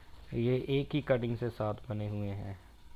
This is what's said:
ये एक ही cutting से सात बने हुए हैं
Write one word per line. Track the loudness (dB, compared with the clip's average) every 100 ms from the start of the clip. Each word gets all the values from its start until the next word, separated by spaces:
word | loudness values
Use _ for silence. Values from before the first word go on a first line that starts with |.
| -16 -16 -6
ये | 2 4 4 4
एक | 2 2 0
ही |
cutting | 4 4 2 0
से | -2
सात | 0 0 -2 -4
बने | -4 -2
हुए | -2 -2
हैं | -4 -6 -8 -14 -20 -16